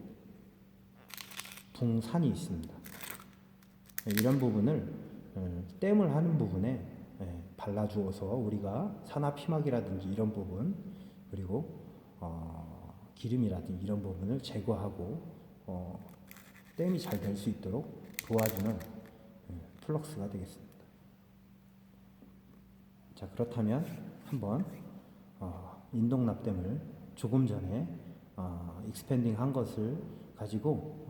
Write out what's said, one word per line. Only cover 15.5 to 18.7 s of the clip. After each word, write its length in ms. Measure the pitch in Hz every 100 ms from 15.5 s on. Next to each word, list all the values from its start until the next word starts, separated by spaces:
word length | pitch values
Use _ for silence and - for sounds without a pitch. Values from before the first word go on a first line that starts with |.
| - -
어, 420 | 90 87 87 - - - - - - - -
댐이 220 | 175 180
잘 200 | - 107
될 160 | 101 101
수 140 | -
있도록 500 | - 95 120 - - - - -
도와주는, 500 | 113 110 - 107